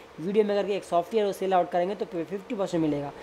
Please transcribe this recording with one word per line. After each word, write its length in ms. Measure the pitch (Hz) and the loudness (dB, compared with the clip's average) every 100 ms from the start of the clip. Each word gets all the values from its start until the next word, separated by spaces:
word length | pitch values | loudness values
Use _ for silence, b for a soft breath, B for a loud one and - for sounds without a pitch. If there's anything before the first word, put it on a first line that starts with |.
| B - | B -8
video 240 | 165 202 | 0 2
maker 220 | 208 202 190 | 4 2 0
के 60 | |
एक 120 | 196 | -2
software 420 | - 170 170 226 202 | 0 0 2 2 0
वो 60 | |
sell 220 | 190 190 | 0 2
out 160 | 185 175 | 2 4
करेंगे, 240 | 180 180 | 2 0
तो 100 | 214 | -2
फिफ्टी 500 | 226 175 156 196 185 | -6 -6 -6 -8 -6
परसेंट 280 | 226 190 170 | -4 0 2
मिलेगा। 300 | 156 147 143 - | 2 0 -4 -10